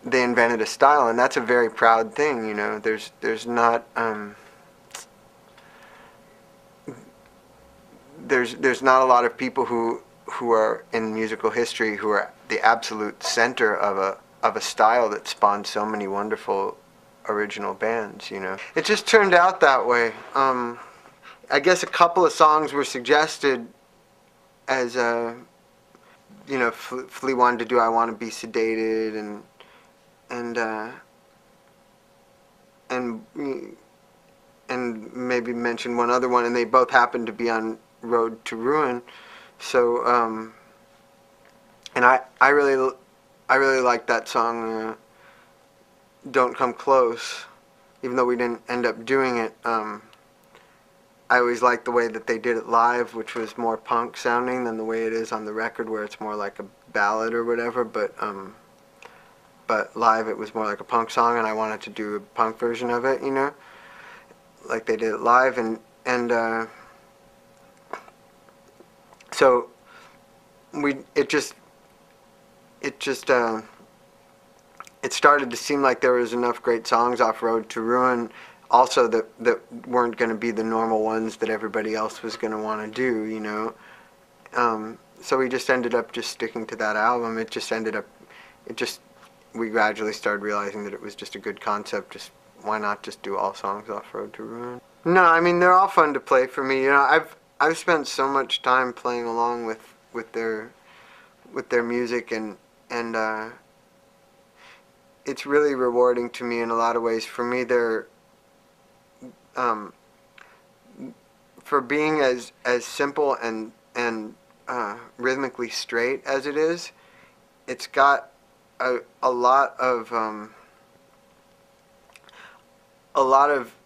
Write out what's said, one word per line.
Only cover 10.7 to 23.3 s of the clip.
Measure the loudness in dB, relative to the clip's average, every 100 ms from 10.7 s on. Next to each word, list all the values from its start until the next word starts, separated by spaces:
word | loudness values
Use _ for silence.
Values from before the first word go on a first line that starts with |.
| 0 -4
in | -4 -4 -4
musical | -4 -2 -2
history | 0 -2 0 -2 -2
who | -2
are | -2 -2 -10 -6
the | 2
absolute | 4 4 0 -6 -6 -6
center | -6 0 0 2 0 2
of | 0 0
a, | -2 -4 -14 _ -2
of | -2
a |
style | -8 4 4 6 2
that | -2 -8
spawned | 2 2 2 -4
so | -4
many | -2 -4 -4
wonderful | -4 -4 -6 -4 -2 -2 -8 _ _ _ _ -6
original | -4 -2 -4 -8
bands, | -4 -2 -2 -4 -10 -12
you | -8
know. | -8 -8 -6 -4
It | 0
just | 0 4
turned | 6 8
out | 6 6 6
that | 4 6 4
way. | 2 2 -2 -6 0
Um, | 2 2 -4 -8 -18 -20 -20 _ -20 -20 -2
I | 0
guess | 4 2
a | 0
couple | 4 4 6 2
of |
songs | 6 6 6 2
were | -2 -4
suggested | -4 4 4 4